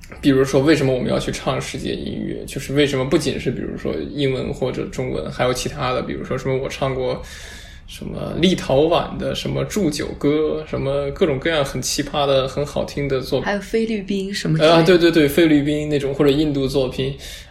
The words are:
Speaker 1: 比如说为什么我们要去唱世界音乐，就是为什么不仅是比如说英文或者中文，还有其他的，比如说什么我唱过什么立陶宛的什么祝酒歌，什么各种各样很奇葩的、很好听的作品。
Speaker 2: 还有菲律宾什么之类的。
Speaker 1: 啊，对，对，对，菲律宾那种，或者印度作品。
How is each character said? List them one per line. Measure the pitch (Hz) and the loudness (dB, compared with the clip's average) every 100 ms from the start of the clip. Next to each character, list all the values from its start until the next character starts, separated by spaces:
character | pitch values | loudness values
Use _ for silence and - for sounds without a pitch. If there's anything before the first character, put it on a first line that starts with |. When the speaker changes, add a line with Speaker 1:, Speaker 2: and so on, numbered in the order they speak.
| - - | -18 -2
Speaker 1:
比 | 147 | 2
如 | 131 | 4
说 | 135 143 | 4 4
为 | 143 | 4
什 | 151 | 4
么 | 135 | 4
我 | 127 | 0
们 | 127 | 0
要 | 131 | -2
去 | 135 | -2
唱 | 131 - 131 | -6 -4 -4
世 | 135 131 | -4 -6
界 | - | -6
音 | - - 107 | -6 -6 -6
乐， | 101 - 107 | -6 -8 -8
就 | 139 | -10
是 | 139 | -2
为 | 139 | 2
什 | 143 135 | 2 2
么 | |
不 | 131 165 | 0 0
仅 | 143 - | 0 -2
是 | - | -4
比 | 123 | -4
如 | - - | -6 -6
说 | 135 151 143 | -6 -6 -6
英 | 143 139 | -2 -2
文 | 127 127 | -2 -4
或 | 139 127 | -4 -4
者 | 131 - | -4 -6
中 | - 131 | -6 -4
文， | 135 - | -4 -6
还 | 139 | -2
有 | 127 | 0
其 | 123 135 | 0 -4
他 | 147 127 | -4 -4
的， | 127 | -2
比 | - | -4
如 | 71 | -6
说 | - 131 | -6 -6
什 | 135 | -2
么 | 131 | -2
我 | 135 | -4
唱 | - 135 | -4 -4
过 | 131 127 127 - - - - - - - | -2 -4 -4 -8 -16 -16 -18 -18 -20 -18
什 | - - | -14 -10
么 | - - - | -8 -6 2
立 | 180 | 2
陶 | 175 - 135 | 2 2 4
宛 | 160 160 - 135 | 4 2 0 -6
的 | 135 | -6
什 | 131 135 | -4 -4
么 | 135 | -4
祝 | 135 214 170 | -2 0 0
酒 | - - - | -2 -6 -2
歌， | 143 151 156 156 156 | 0 2 0 -2 -4
什 | 131 | -4
么 | 135 143 143 | -2 -2 -2
各 | 139 180 | 0 0
种 | 131 | 2
各 | 165 | 0
样 | 160 | 0
很 | 135 131 | -2 -4
奇 | 123 - | -4 -4
葩 | 143 156 | -2 0
的、 | 143 135 131 | 2 2 2
很 | - | -2
好 | 143 135 | -4 -4
听 | - - 143 | -4 -4 -2
的 | 135 | -2
作 | 127 135 | 0 -2
品。 | |
Speaker 2:
还 | 139 | 0
有 | 202 | -4
菲 | 190 226 | -2 -2
律 | 220 214 | 0 -2
宾 | 190 196 190 | -2 -4 -2
什 | 202 170 | -4 0
么 | 156 | 4
之 | |
类 | 160 | 6
的。 | 165 | 8
Speaker 1:
啊， | |
对， | 165 175 | 8 8
对， | 170 | 8
对， | 160 143 | 6 4
菲 | 143 165 | 6 6
律 | 147 | 6
宾 | 139 147 151 | 4 -2 0
那 | 147 | 0
种， | 135 | 0
或 | 139 | 2
者 | 147 | 4
印 | 139 156 | 4 2
度 | 139 131 | 0 0
作 | 139 127 | 0 0
品。 | - 135 139 - - - | -2 -6 -6 -12 -16 -12